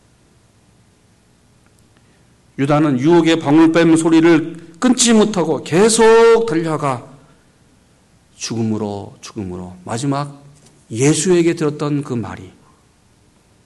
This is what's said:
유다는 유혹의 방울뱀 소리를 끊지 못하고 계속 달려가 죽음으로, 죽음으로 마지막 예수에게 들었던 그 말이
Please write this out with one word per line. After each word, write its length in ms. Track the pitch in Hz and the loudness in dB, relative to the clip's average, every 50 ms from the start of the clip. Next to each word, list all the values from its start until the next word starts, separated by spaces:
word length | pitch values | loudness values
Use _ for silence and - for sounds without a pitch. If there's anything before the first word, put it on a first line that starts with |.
| _ _ _ _ _ _ _ _ _ _ _ _ _ _ _ _ _ _ _ _ _ _ _ _ _ _ _ _ _ _ _ _ _ _ _ _ _ _ _ _ _ _ _ _ _ _ _ _ _ _ _ - | _ _ _ _ _ _ _ _ _ _ _ _ _ _ _ _ _ _ _ _ _ _ _ _ _ _ _ _ _ _ _ _ _ _ _ _ _ _ _ _ _ _ _ _ _ _ _ _ _ _ _ -4
유다는 420 | 139 139 151 147 160 151 135 123 | -2 0 2 2 2 0 0 0
유혹의 380 | 127 156 175 170 160 165 165 165 | 2 2 4 4 4 2 0 0
방울뱀 560 | 165 139 143 160 165 160 160 170 170 165 160 | 0 2 4 4 4 4 4 2 2 4 2
소리를 760 | 160 160 170 160 160 156 170 170 151 - - - - - - - - | 2 2 2 2 4 4 4 4 2 0 -4 -12 -16 -20 -20 -8 -2
끊지 360 | - 254 247 - - 233 233 | 0 0 0 0 2 2 2
못하고 500 | 214 208 208 214 185 160 151 151 127 - | 2 2 0 0 -4 -4 -4 -4 -6 -6
계속 800 | - 143 170 208 233 220 226 226 220 226 226 226 226 226 226 226 | -4 0 2 2 2 2 4 4 4 6 6 6 6 4 4 2
달려가 640 | - 160 165 165 165 156 143 147 139 127 117 - - - - _ _ _ _ _ _ _ _ _ _ _ _ _ _ _ _ _ _ _ _ _ _ _ | -2 -4 -4 -4 -4 -6 -4 -4 -4 -6 -6 -10 -16 -20 -20 _ _ _ _ _ _ _ _ _ _ _ _ _ _ _ _ _ _ _ _ _ _ _
죽음으로, 800 | - - - 120 113 113 110 107 107 107 104 101 101 101 - - - - | -16 -12 -10 -6 -6 -4 -4 -4 -4 -6 -8 -8 -10 -12 -16 -20 -20 -20
죽음으로 540 | - - 113 101 92 90 90 92 90 90 - - | -18 -14 -12 -12 -10 -10 -12 -14 -16 -18 -18 -14
마지막 600 | - 107 117 139 143 139 139 147 143 - - - - - _ _ _ _ _ _ - | -10 -10 -6 -6 -4 -4 -4 -6 -10 -12 -20 -20 -20 -20 _ _ _ _ _ _ -12
예수에게 640 | 117 110 131 147 156 156 - 196 180 175 165 170 165 | -6 0 0 2 2 2 0 2 2 2 2 0 0
들었던 480 | 170 160 147 143 147 151 147 151 143 139 | -2 -4 -4 -4 -4 -6 -4 -4 -4 -6
그 100 | - 127 | -6 -8
말이 400 | 120 104 92 92 92 95 90 - _ _ _ _ _ _ _ _ _ _ _ _ _ _ _ _ _ _ _ _ _ _ | -8 -8 -10 -12 -16 -18 -20 -20 _ _ _ _ _ _ _ _ _ _ _ _ _ _ _ _ _ _ _ _ _ _